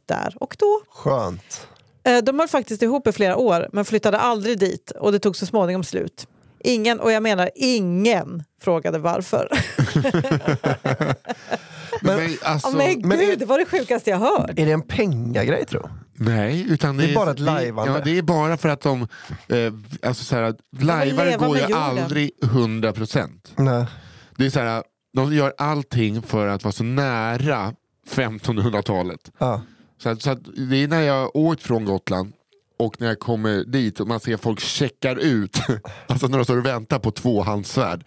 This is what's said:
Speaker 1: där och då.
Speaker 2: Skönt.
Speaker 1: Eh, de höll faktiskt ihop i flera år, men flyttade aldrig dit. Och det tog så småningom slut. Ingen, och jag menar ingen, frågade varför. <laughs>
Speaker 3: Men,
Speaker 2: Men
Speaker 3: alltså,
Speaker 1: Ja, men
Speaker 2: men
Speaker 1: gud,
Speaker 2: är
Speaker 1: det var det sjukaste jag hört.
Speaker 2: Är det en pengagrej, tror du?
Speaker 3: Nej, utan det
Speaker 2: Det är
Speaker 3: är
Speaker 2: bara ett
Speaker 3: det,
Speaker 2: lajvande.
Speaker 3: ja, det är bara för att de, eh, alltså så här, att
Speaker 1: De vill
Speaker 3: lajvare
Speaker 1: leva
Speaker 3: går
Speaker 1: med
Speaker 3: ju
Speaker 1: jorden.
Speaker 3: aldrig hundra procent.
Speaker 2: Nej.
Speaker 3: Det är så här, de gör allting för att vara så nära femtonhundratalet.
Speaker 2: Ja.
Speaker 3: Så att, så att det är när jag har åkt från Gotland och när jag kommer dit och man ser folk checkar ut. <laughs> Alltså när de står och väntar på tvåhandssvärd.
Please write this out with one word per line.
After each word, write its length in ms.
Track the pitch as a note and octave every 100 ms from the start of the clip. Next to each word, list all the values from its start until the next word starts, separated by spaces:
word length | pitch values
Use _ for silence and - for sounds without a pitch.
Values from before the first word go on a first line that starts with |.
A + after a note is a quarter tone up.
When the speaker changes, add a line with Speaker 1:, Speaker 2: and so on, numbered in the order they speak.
| -
Speaker 1:
där 280 | - - -
och 160 | - -
då. 220 | G#4 G#4 -
Speaker 2:
Skönt. 800 | - D3 C3+ G2 F2 - - - - _ _ B3+
Speaker 1:
Eh, 120 | B3
de 160 | A#3 C#4
höll 100 | D#4+
faktiskt 340 | C#4+ G#3 A3
ihop 240 | A#3 C#4 A3+
i 60 |
flera 240 | G3+ G3 F3+
år, 320 | B3 E3+ -
men 120 | G3+
flyttade 340 | G3+ G#3+ G#3+ G#3
aldrig 400 | A#3+ A3+ G3+ A3+
dit. 320 | F#3+ - -
Och 220 | - G#3
det 60 | G3+
tog 180 | G#3 F3
så 100 | F#3
småningom 380 | A3 F3 F#3
slut. 420 | E3+ F#3 F3+ - - _ - - -
Ingen, 340 | A#3+ G#3+ A#3
och 120 | -
jag 100 | A3
menar 280 | A3 F#3+ F3+
ingen, 880 | - C4 A#3+ F3+ F3 A3 G3 - F3 D3 _
frågade 360 | - E3 E3+ D#3+
varför. 500 | E3 F3 F3+ - - C#4+ - -
<laughs> 1400 | B2+ D#3 C#3+ F3+ C4 D3 D3 D3+ C#3+ C3+ C#3 B2+ D3 C3+ - - - - - - - A#4
Speaker 3:
Men, 140 | - G3
Speaker 2:
Men 200 | E3 D#3
Speaker 3:
alltså, 260 | - D3+ C4
Speaker 1:
Ja, 80 | C4+
men 320 | - C#4+ F3+
Speaker 2:
men 100 | E4
Speaker 1:
gud, 120 | G4+
Speaker 2:
är 60 | G4
Speaker 1:
det 80 | A#3
var 120 | C4+
det 60 | F4
sjukaste 440 | F#4 B3+ A#3 -
jag 80 | F#3
hört. 320 | A#3+ G#4 -
Speaker 2:
Är 160 | D#3 D#3
det 60 |
en 100 | D#3
pengagrej, 840 | - - G#3 B2 A#2+ A#2+ A2+ D#3+ -
tror 140 | -
du? 420 | - D#2+ - -
Speaker 3:
Nej, 420 | A2+ A2+ G#2 D#3+ G#3
utan 240 | D#3 D3 C#3
det 60 |
Speaker 2:
Det 60 | D3+
är 40 |
Speaker 3:
är 20 |
Speaker 2:
bara 160 | F3+ F3+
ett 60 | C3+
Speaker 3:
det, 60 |
Speaker 2:
lajvande. 500 | C#3+ D#3 B2 A2 A2+
Speaker 3:
ja, 80 | C#3+
det 140 | D3 F3
är 40 |
bara 340 | E3 D#3+ D3+ E3
för 120 | D#3+
att 120 | C#3+
de, 220 | D3 C3 A#2 - - - -
eh, 240 | A#2+ A2+ G#2+ G#2+ D3 A#2+
alltså 160 | B2
så 120 | - B2
här, 60 |
att 140 | A2+ A2+
Speaker 1:
De 220 | _ C3
vill 80 | C#3+
Speaker 3:
lajvare 440 | E3 C#3 C4 -
Speaker 1:
leva 160 | A#3 D3+
Speaker 3:
går 60 |
Speaker 1:
med 80 | C#3+
Speaker 3:
ju 60 | -
Speaker 1:
jorden. 140 | D#3+
Speaker 3:
aldrig 480 | C#3+ B2+ C3+ D3 D3 -
hundra 500 | B2 B2+ A#2 A2 A2
procent. 600 | G#2 A2 C#3+ F2 - - -
Speaker 2:
Nej. 300 | C3+ A#2+ A#2+ - - - - -
Speaker 3:
Det 100 | C3+
är 40 |
så 100 | C3+
här, 220 | A#2 A2+ - _ _
de 200 | C3 C3+
gör 200 | D3+ C#3 -
allting 640 | D3 D3 C3+ B2 A2 A2
för 240 | A2+ A2 G2+
att 180 | G2
vara 80 | G#2+
så 120 | F#2+
nära 880 | A2+ C3 C#3 A#2 A2 A#2+ C#3+ B2+ G2 - _ _ -
femtonhundratalet. 1200 | - A#2+ A2 - A2 A#2+ G#2 G2 F#2+ F2+ D#2+ - -
Speaker 2:
Ja. 240 | B2+ G#2+ - _ _ _
Speaker 3:
Så 60 | A#2+
att, 140 | A2+
så 80 | C#3
att 80 | B2+ - G2 C3
det 60 | C3+
är 60 | C#3+
när 120 | E3
jag 140 | D3+
har 220 | C3+ C3 D3
åkt 260 | D#3+ D#3+
från 220 | - A#2
Gotland 480 | G#2 F#2+ - F#2 G2 - _ _ _ -
och 220 | A2+ -
när 60 | A#2
jag 100 | G#2+
kommer 460 | - A2+ A2 G2+
dit 360 | A2 C3 A2+ -
och 80 | G#2
man 120 | A#2
ser 160 | - A2+
folk 240 | A#2 G#2+
checkar 560 | - - C#3 - C3 B2+
ut. 420 | D#3 A#2 G2 -
<laughs> 440 | - A2 - - -
Alltså 180 | C3+ C3
när 120 | C3+
de 60 |
står 120 | A#2+ B2
och 80 | B2+
väntar 320 | A#2+ A2 C3+
på 120 | A#2
tvåhandssvärd. 960 | - B2+ G#2+ G2 G#2 G2 - G#2+ E2+